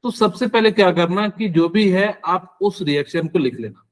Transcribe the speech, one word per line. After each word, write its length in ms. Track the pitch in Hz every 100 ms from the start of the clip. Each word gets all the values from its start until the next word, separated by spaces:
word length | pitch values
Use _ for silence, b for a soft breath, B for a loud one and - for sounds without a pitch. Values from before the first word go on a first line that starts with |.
तो 80 | 247
सबसे 360 | - 214 - 247
पहले 240 | 233 220
क्या 200 | 214 185
करना 380 | 170 170 190 208
कि 200 | - 214
जो 200 | 165 165
भी 200 | 196 202
है 320 | 185 208 202
आप 320 | 160 180 180 _
उस 200 | 202 190
रिएक्शन 460 | 156 143 139 170 160
को 120 | 180
लिख 160 | 127
लेना 300 | 123 110 - _